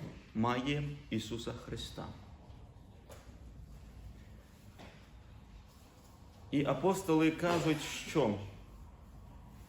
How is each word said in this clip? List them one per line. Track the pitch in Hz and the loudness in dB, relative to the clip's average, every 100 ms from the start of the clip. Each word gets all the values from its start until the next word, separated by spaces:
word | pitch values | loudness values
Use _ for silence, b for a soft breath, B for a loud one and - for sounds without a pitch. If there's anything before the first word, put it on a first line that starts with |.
| - - - 110 | -10 -10 -6 2
має | 117 123 139 147 143 - - | 4 4 4 2 0 -4 -2
Ісуса | 113 - 117 - | -2 0 -4 -4
Христа. | 117 - 117 - - - - - - - - - - - - - - - - - - - - - - - - - - - - - - - - - - - - - - - - - - - - - - - | -6 -6 -6 -6 -8 -8 -10 -14 -16 -16 -16 -16 -18 -18 -18 -16 -16 -16 -16 -14 -14 -14 -14 -16 -14 -14 -14 -16 -16 -18 -20 -18 -16 -16 -16 -18 -18 -18 -18 -18 -18 -18 -20 -20 -20 -20 -20 -18 -16 0
І | 139 | 2
апостоли | - 139 175 185 - 160 160 | 4 6 6 4 6 8 8
кажуть: | 160 175 170 156 151 | 6 4 6 6 4
що | - - - 160 117 101 - - - - - - - - - - - - | 2 -4 0 6 6 4 -2 -10 -14 -16 -16 -16 -16 -16 -16 -16 -16 -16